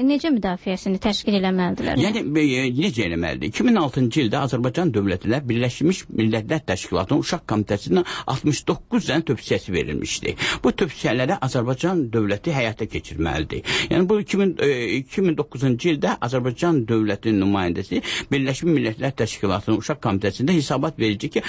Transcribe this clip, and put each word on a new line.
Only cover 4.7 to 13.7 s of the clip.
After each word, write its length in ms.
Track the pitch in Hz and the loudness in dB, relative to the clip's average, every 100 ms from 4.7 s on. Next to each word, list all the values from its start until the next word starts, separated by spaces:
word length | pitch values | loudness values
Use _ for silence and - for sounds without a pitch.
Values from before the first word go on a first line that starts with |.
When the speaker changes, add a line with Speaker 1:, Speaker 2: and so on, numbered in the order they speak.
| 156 180 | 0 2
Speaker 2:
dövlətinə 460 | 110 98 92 95 135 | 2 0 0 0 0
Birləşmiş 600 | 123 117 123 - 156 190 - | 0 0 0 0 0 0 -4
Millətlər 480 | - 110 110 107 156 | 0 2 0 -2 -4
Təşkilatının 600 | - 92 - 87 95 147 | -2 -4 -2 -2 2 0
Uşaq 200 | - 170 - | 0 -4 -2
Komitəsindən 560 | 107 101 101 - 185 175 - - | -2 0 -2 2 0 0 -4 -4
altmış 320 | 127 151 135 - | -2 0 0 -2
doqquz 400 | 165 - 233 135 | -4 -2 -2 0
dənə 160 | 143 - | -2 0
tövsiyəsi 460 | 107 - - - | -4 -2 -2 0
verilmişdi. 600 | 87 71 73 - - - - - - | -2 -2 -4 -6 -6 -6 -4 -4 0
Bu 100 | 247 | 0
tövsiyələri 680 | - 165 - 147 120 131 196 | 2 -2 -2 -2 0 0 -2
Azərbaycan 640 | 131 131 117 127 170 180 120 | -2 -2 -2 0 0 0 0
dövləti 420 | 113 101 101 175 135 | 0 0 0 -2 -2
həyata 320 | 113 107 107 | -2 -2 -6
keçirməlidir. 800 | 87 - 78 82 76 73 - - | -6 -8 -4 -2 -2 -4 -6 -4